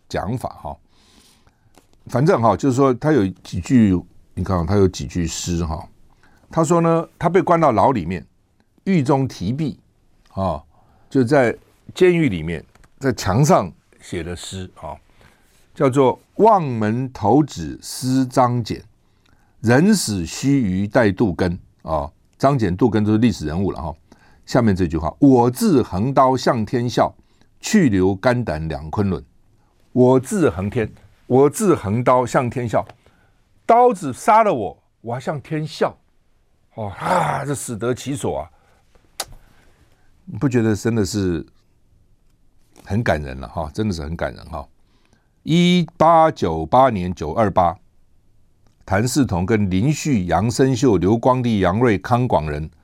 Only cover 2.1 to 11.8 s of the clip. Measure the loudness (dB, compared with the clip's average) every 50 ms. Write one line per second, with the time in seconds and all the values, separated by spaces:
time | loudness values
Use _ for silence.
2.1 | -2 0 2 2 2 4 4 2 2 2 2 0 2 4 2 2 2 0 0 0
3.1 | 2 2 2 0 -4 _ -14 -10 -8 -8 -2 2 4 4 6 6 4 0 -2 -6
4.1 | _ -20 -20 _ -10 -8 -4 -2 -2 -2 0 0 2 2 2 2 0 -2 -10 -8
5.1 | -4 -4 -4 -4 -6 -8 -6 -4 -4 -4 -4 -4 -6 -10 -12 -16 _ _ -20 _
6.1 | _ _ _ _ _ _ _ -6 -2 -2 0 2 2 2 2 2 0 0 -2 -6
7.1 | _ -4 -2 0 2 2 2 2 2 4 4 2 4 4 2 2 2 0 -4 -6
8.1 | -6 -8 -10 _ _ _ _ _ _ _ _ _ _ _ -2 0 0 2 2 2
9.1 | 0 0 0 -4 -6 -6 -6 -6 -4 -4 -6 -8 -8 -12 _ _ _ _ _ _
10.1 | _ _ _ _ -8 -6 -4 -4 -4 -6 -10 _ _ _ _ _ _ _ _ -4
11.1 | 0 0 2 2 4 2 2 2 0 -4 _ _ _ _